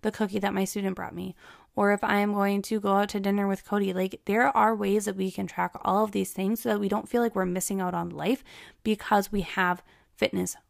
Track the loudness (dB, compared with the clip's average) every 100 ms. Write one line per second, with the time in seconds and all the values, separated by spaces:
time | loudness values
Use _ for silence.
0 | -4 -2 -2 0 -2 -2 -2 -2 -4 -4
1 | -8 -10 -10 -12 -20 -20 -10 0 2 4
2 | 2 2 2 2 2 0 0 -2 2 2
3 | 2 0 0 0 0 -2 -2 -2 0 0
4 | -2 -4 -2 2 4 4 2 2 2 2
5 | 0 -2 -4 -2 -6 -2 -4 -2 0 2
6 | 2 0 -4 -2 -2 -2 0 0 0 -2
7 | 0 0 2 0 -2 -2 -2 -2 -2 -2
8 | -4 -4 -2 -2 -4 -20 -20 -8 -2 -2
9 | 4 2 2 -4 -4 0 0 0 -6 _
10 | _ -2 0 0 -4 -6